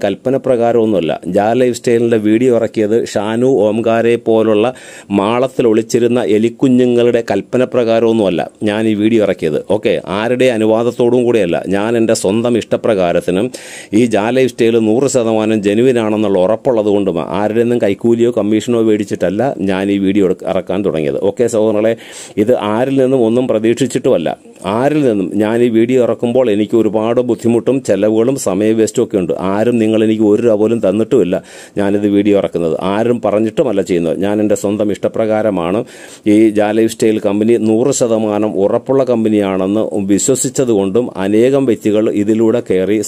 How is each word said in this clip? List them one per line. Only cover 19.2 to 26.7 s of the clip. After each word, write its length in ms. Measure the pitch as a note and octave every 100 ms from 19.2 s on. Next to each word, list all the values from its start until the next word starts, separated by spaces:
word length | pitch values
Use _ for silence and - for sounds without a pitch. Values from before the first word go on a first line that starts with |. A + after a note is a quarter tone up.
| F2 G2+ C3+ - G2
ഞാൻ 140 | F#2+ G2+
ഈ 20 | G2+
വീഡിയോ 200 | F#2+ G2+ F2+
എടുക്ക-, 180 | F#2 -
ഇറക്കാൻ 260 | F#2 F2 F#2 G2
തുടങ്ങിയത്. 320 | D#2 C#2+ C2+ G2
ഓക്കെ 180 | - A#2
സഹോദരങ്ങളെ, 380 | A2+ A2 G#2 A2 A2+ - - - -
ഇത് 100 | G#2+ A#2+ G#2
ആരിൽ 220 | G#2+ C3+ C3+
നിന്നും 180 | B2+ C3+ A2+
ഒന്നും 180 | A#2+ B2+
പ്രതീക്ഷിച്ചിട്ടുമല്ല. 800 | A2 A2 A#2 B2+ C3+ C3+ F#2+ D2+ - - - F#2 A2+
ആരിൽ 200 | C#3+ D3+ C3
നിന്നും 200 | G2+ F2+ G2+
ഞാൻ 140 | G#2+ A#2 A#2+
ഈ 20 | A2+
വീഡിയോ 220 | A#2+ B2+ A2+
ഇറക്കുമ്പോൾ 400 | A2 A#2+ B2+ B2
എനിക്ക് 220 | G2+ G#2